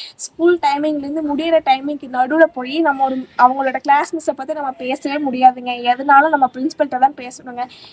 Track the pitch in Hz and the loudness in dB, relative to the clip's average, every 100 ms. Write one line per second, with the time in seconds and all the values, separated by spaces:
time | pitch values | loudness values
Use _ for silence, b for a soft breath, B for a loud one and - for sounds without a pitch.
0 | B B - - 339 349 294 285 302 302 | B B -10 0 2 2 0 0 -2 -2
1 | 277 302 302 285 330 320 294 269 277 294 | -4 -6 -4 -2 2 2 2 -2 -2 -8
2 | 269 254 254 311 320 262 247 302 320 269 | -6 -4 0 4 2 2 -6 -2 0 0
3 | 269 262 254 - 247 262 269 262 285 285 | 0 -2 -6 4 4 4 -2 -2 0 0
4 | 359 330 311 269 262 302 285 269 254 277 | 0 -4 -6 -6 -6 -6 -6 -8 -4 -2
5 | 294 285 285 254 254 254 247 247 240 247 | -2 -2 -4 4 4 4 -6 -6 0 0
6 | 277 277 311 294 254 254 269 - 294 247 | 4 4 6 4 0 -2 -6 -2 -2 2
7 | 269 294 247 - 254 240 247 B B | 0 0 -12 -12 -12 -10 -10 B B